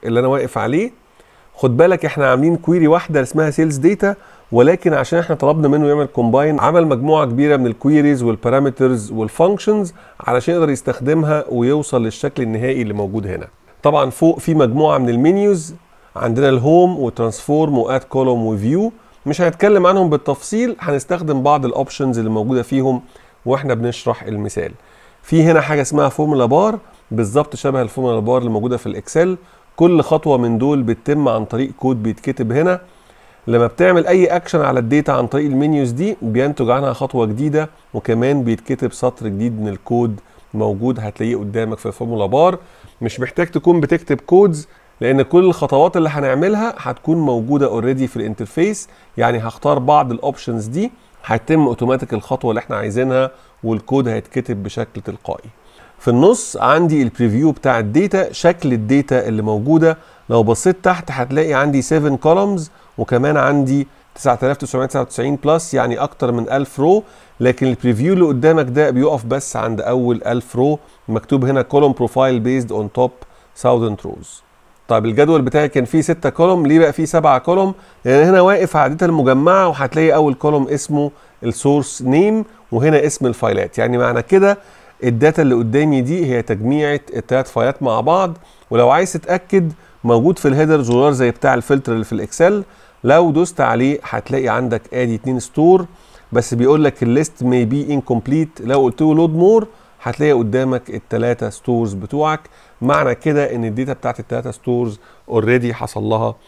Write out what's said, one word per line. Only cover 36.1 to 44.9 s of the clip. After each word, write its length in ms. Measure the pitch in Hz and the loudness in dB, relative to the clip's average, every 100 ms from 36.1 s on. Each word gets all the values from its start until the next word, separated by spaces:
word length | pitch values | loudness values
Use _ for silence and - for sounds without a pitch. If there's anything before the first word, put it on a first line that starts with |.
| - | -4
بينتج 480 | 113 113 143 147 117 | -4 0 0 0 0
عنها 240 | 131 139 | 0 -2
خطوة 320 | 120 135 127 110 | -4 -4 -2 -2
جديدة، 440 | 107 151 151 156 _ _ | -2 -2 -2 -4 _ _
وكمان 500 | 113 - 113 127 143 | -8 -2 0 2 0
بيتكتب 500 | 117 110 - 131 123 | 0 -4 -4 -4 -4
سطر 340 | - 123 - 110 | -4 -4 -4 -8
جديد 340 | 98 120 110 | -4 -4 -4
من 60 | 107 | -6
الكود 520 | 95 - 120 120 104 - _ - | -8 -4 -2 -2 -4 -14 _ -12
موجود 460 | 107 107 101 123 117 | -4 -4 -2 -4 -4
هتلاقيه 360 | 107 - 113 110 | -6 -6 -4 -4
قدامك 420 | 104 113 110 110 | -6 -6 -6 -6
في 80 | 107 | -10
الفورمولا 400 | - 117 113 98 | -8 -6 -4 -2
بار. 320 | 131 180 175 - - - - | 2 2 0 -10 -20 -20 -10
مش 180 | 117 - | -8 -6
محتاج 280 | 123 - 170 | -8 -4 -4
تكون 320 | 156 175 170 | -2 0 0
بتكتب 420 | 147 165 - 139 | 0 -2 -2 -4
كودز، 460 | - 180 202 151 - - _ | 2 4 4 0 -10 -20 _